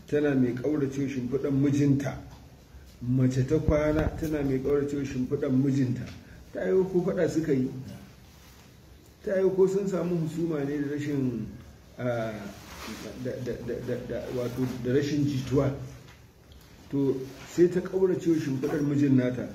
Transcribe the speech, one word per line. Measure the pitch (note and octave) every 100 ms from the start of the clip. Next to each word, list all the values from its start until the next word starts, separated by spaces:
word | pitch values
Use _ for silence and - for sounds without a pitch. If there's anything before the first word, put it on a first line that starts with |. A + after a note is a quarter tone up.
| -
tana | D3 D3
mai | C3 B2
ƙaurace | A#2 C#3+ D3+ C3+ C#3+ C3+
shimfiɗan | B2+ B2 C3+ C#3+ C3+
mijinta, | C#3+ C#3 C#3+ C3 - - - - - - - - - -
mace | B2 B2+ B2+ C3 B2+
ta | D#3
kwana | D3+ D3+ D3+ D#3 D3+ -
tana | D#3+ D3+
mai | C3+ C3
ƙaurace | C3+ C#3+ C#3 C#3+ C3
shimfiɗan | C3 B2 C#3+ D3 C3
mijinta, | C#3 C3 A#2+ - - - - - -
ta | -
yi | F#3 F#3+ F#3
ko | F3+ E3+
faɗa | F3+ D#3
suka | D#3+ D#3
yi, | C3 C3 - - - - - - - - - - - - - - -
ta | G#3+ F#3+
yi | F#3+
ko | F#3 F#3+
sun | F#3+ F#3+
samu | F3 F3 F3 D3+
husuma | - E3 D3+
ne | C#3 D3
da | C#3
rashin, | D3 D3 C#3 B2+ A2+ G2+ - - - - -
ah, | B2 A#2 A2+ G#2 G2+ - - - A2+ G#2+ G#2+ B2+
da, | B2+ -
da, | A#2+ A2 A#2+
da, | A#2 B2
da, | B2 -
da, | A#2 - B2
wato, | A#2+ B2 B2+ -
da | B2
rashin | C#3 - D3
jituwa, | C3+ B2+ - C#3 C3 - - - - - - - - - - - -
to, | C#3 C3+ - - - -
sai | - F3
ta | F3
ƙaurace | - F#3+ F#3+ D#3+ E3+
shimfiɗar | D#3 C3 C3 D3 D#3
mijin | C#3+ C3+ C#3+
nata, | B2+ B2 A#2+ G#2